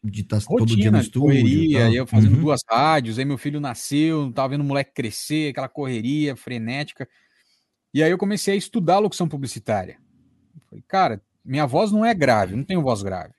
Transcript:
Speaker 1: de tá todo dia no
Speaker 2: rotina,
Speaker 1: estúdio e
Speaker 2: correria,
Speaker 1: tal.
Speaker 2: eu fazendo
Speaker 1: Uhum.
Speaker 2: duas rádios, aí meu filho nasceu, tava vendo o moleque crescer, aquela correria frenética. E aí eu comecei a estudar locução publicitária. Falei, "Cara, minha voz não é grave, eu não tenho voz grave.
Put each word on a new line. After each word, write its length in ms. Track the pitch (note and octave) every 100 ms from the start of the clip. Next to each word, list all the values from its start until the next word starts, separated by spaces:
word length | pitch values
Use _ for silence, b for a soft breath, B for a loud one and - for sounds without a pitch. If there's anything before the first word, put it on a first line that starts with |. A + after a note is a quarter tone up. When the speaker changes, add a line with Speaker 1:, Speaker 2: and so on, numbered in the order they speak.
Speaker 1:
de 200 | G#2+ G2
tá 160 | G2+ G#2+
todo 260 | - A3 A2+ A2
dia 140 | A2
no 60 | G#2+
Speaker 2:
rotina, 40 |
Speaker 1:
estúdio 300 | A#2 B2 D3
e 100 | C#3
Speaker 2:
correria, 360 | A2+ D3 D#3+ C3+
Speaker 1:
tal. 120 | A#2
Speaker 2:
eu 140 | A#2 C3
fazendo 260 | G#2+ G#2+ A2
Speaker 1:
Uhum. 60 |
Speaker 2:
duas 200 | D#3 C3 -
rádios, 480 | A2+ D3+ D#3 A#2 A2
aí 60 | C3+
meu 120 | C3+
filho 220 | D3 D3
nasceu, 720 | C#3+ A#2 - C#3+ D#3+ D#3+ C#3
tava 180 | A#2+ C3+
vendo 120 | C#3+
o 20 |
moleque 300 | C#3+ C#3 C3+
crescer, 560 | - A#2 - - D#3 D3+
aquela 160 | C3+ C3
correria 680 | - C3+ A#2+ A#2 D3+ D3 B2+
frenética. 720 | - B2 A2+ C3+ C#3+ - C3+ _ _ _ _ _ _ _ _
E 80 | C#3
aí 60 | D#3+
eu 60 | F3
comecei 360 | G3 G#3+ - G3+
a 20 |
estudar 400 | - A#3 E3+ F#3+
locução 280 | G#3+ - E3+
publicitária. 720 | D3 C3 - - G#2+ F2+ - _ _ _ _ _ - _
Falei, 160 | - _
"Cara, 340 | F#3+ E3+ G#2 _ _
minha 220 | - C3+ C#3+
voz 240 | C#3+ G#3+
não 120 | G#3 A3+
é 80 | A3
grave, 380 | C3+ A2 F#2+
eu 40 | G#2
não 60 |
tenho 180 | C#3 F#3
voz 220 | C3+ A2
grave. 300 | G2 F#2 D#2+